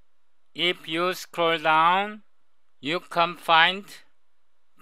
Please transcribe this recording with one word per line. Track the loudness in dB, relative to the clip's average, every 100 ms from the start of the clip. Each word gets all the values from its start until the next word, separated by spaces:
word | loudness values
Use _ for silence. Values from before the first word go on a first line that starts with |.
| -20 -20 -20 -20 -20
if | -6 -6 -6 -6
you | -4 -4
scroll | -6 -10 -2 -2 0
down, | 2 2 4 2 -2 -10 -20 -20 -20 -20 -20 -12
you | -6 -6
can | -4 -2 -2 -2
find | 2 4 4 0 -12 -20 -20 -20 -20 -20 -20 -20 -20 -12